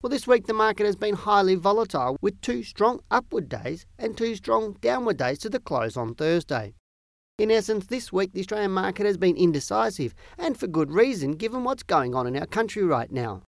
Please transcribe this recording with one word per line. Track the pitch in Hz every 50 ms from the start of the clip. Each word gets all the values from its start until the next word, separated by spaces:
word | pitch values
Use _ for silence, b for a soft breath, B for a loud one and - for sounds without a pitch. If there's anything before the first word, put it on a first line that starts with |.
Well, | - 247
this | 269 269 - -
week | 247 240 185 -
the | 220
market | 220 220 220 202 - 214
has | 208 196
been | 190 - 208 202
highly | 190 - 208 208 202 196 185 185
volatile, | 180 165 196 202 220 226 220 - 151 127 127 131 143
with | - 202 202 -
two | - - 240 247 226
strong | - - - - 220 - - - _
upward | - 247 247 - - 226 165 131
days | - 110 - 131 135 175 - - - -
and | 240 226 220
two | - 226 233 226
strong | 202 - - 226 226 220 208 202 -
downward | - 233 247 262 240 226 190 139
days | 131 123 139 143
to | - 220
the | 214 254
close | - - 151 127 113 113 110 131
on | 117 113 117
Thursday. | - 156 160 165 175 160 - 143 120 110 104 - _ _ _ _ _ _ _ _ _ _ _ _ -
In | 208 214
essence, | 220 226 196 - 220 208 190
this | - 240 262 233 - -
week | 185 196 190
the | - 185
Australian | 190 185 214 208 208 196
market | 190 190 185 196 185 - 208
has | 208 202 170
been | 185 185 170
indecisive, | - 180 170 160 143 - - 196 214 220 226 - - 139 117 - B B B B B
and | 349 330 262 -
for | - 202
good | 160 160 156 139 147
reason | 185 226 269 262 190 143 135 151
given | 156 220 226 226 254 247
what's | 240 269 247 -
going | - 185 156 135 123 123
on | 127 123 123
in | 127 139
our | 156
country | - - 220 226 208 - 214 196
right | 175 151 120 117 -
now. | - 127 120 113 101 95 - _ _